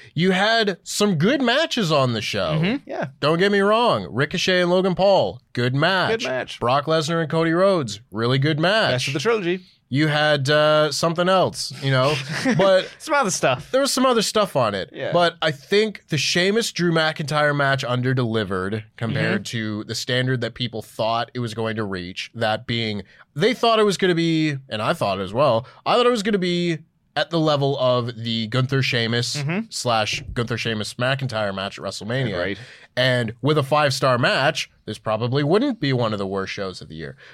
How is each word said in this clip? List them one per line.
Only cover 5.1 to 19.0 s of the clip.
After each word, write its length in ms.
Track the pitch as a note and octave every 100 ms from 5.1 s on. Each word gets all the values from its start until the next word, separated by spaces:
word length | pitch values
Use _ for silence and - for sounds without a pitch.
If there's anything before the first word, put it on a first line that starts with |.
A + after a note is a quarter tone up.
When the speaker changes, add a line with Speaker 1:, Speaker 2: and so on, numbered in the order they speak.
| F#3 G#2 - _
Speaker 1:
good 220 | - B2 C3+
match. 460 | E3 F#3+ C#3+ -
Speaker 3:
Good 40 | -
match. 300 | B2+ - -
Speaker 1:
Brock 260 | A#2+ C#3 D#3
Lesnar 360 | D#3+ D#3 E3
and 80 | D#3
Cody 220 | E3 E3
Rhodes, 480 | E3 G3 F#3 A#2+ G2 -
really 280 | G#2 A#2 C3+
good 200 | C#3+ D3+
match. 320 | E3+ A3 E3
Speaker 3:
Best 140 | B2+ C3+
of 40 |
the 60 | D3
trilogy. 400 | A3 A3+ E3+ F#3 - _ -
Speaker 1:
You 140 | C3 D#3
had, 460 | D3 D3+ D3 C3+
uh, 400 | D3+ D3+ D3+ D3+
something 360 | - E3+ E3 F3+
else, 460 | F#3+ C3+ - - -
you 80 | C3+
know, 240 | C3 C3+ D3 - D#3+
Speaker 2:
<laughs> 220 | C4+ F#3
Speaker 1:
but 280 | G3 F#3+ D#3+ -
Speaker 2:
Some 160 | - C#4+
other 160 | A3
stuff. 400 | - A3 B2+ -
Speaker 1:
there 100 | C4
was 100 | C4+
some 140 | - C4
other 160 | A#3
stuff 340 | - A3 G3+ C#3+
on 200 | A2+ G2+
it. 160 | E2+
Speaker 3:
Yeah. 180 | - A#2+
Speaker 1:
But 260 | E3+ E3+ E3+
I 80 | D#3+
think 600 | C3+ - G3+ A3 G3 -
the 80 | D3
Sheamus 520 | - F3 F#3+ A3 A3+
Drew 200 | - F3
McIntyre 640 | D#3+ D#3 D#3 D3 D3+ D3 C#3+
match 260 | C#3 C3+
under-delivered 1000 | A#2+ B2 B2 C3 A#2+ A2 F#2+ F#2+ F#2+ A2 G#2+
compared 480 | -